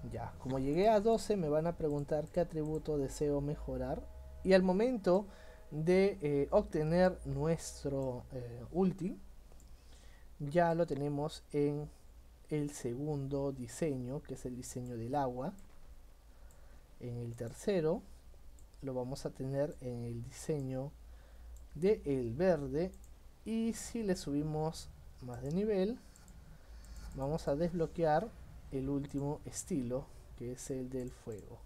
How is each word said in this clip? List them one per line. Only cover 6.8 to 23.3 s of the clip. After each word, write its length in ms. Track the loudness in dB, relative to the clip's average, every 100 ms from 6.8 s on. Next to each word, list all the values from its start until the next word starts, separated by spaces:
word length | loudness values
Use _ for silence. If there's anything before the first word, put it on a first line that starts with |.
| 4 6 6 4 -4
nuestro, 1000 | 0 2 2 -2 -4 -2 0 0 -4 -8
eh, 320 | -10 -8 -10 -4
ulti, 460 | 2 4 2 -4 -6 -12 -18 -18 -18 -18 -18 -18 -18 -18 -18 -18 -8
ya 360 | 2 6 6 4
lo 100 | 2
tenemos 580 | 2 0 0 -2 -6 -4
en 360 | 2 2 2 -6 -12 -20 -20 -20 -20 -4
el 200 | -2 -2
segundo 800 | -4 -4 -4 -2 -2 -2 0 -2
diseño, 680 | -4 -8 -2 -2 0 -4 -6
que 120 | -6
es 120 | -8 -6
el 100 | -8
diseño 420 | -8 -8 -6 -6
del 180 | -2 0
agua. 380 | 0 0 -6 -8 -16 -16 -16 -18 -18 -20 -20 -20 -20 -18 -18 -20 -20 -12
En 180 | -8 -6
el 180 | -8 -8
tercero 680 | -8 -4 2 4 4 2 -2 -18 -18 -18 -18 -18 -18 -10
lo 120 | -4
vamos 320 | -2 -2 -4 -6
a 40 |
tener 460 | -4 -2 0 0 -2
en 240 | -6 -6
el 200 | -6 -6
diseño 680 | -8 -10 -2 -2 0 -4 -4 -10 -18 -18 -18 -16 -14 -14 -12 0
del 580 | 4 4 2 0 0
verde. 580 | 4 4 4 2 0 0 -4 -18 -18 -20